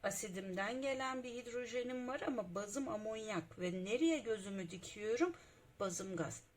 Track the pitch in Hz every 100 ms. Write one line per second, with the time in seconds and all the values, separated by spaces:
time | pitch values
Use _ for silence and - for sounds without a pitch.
0 | 202 - 208 185 190 185 202 254 269 262
1 | 262 262 247 240 240 240 240 240 247 254
2 | 247 285 - 247 180 180 208 247 262 214
3 | 214 220 220 190 165 - 180 185 190 240
4 | 330 311 226 220 196 196 175 185 - 208
5 | 214 240 349 339 - - - - 196 175
6 | 190 175 160 - -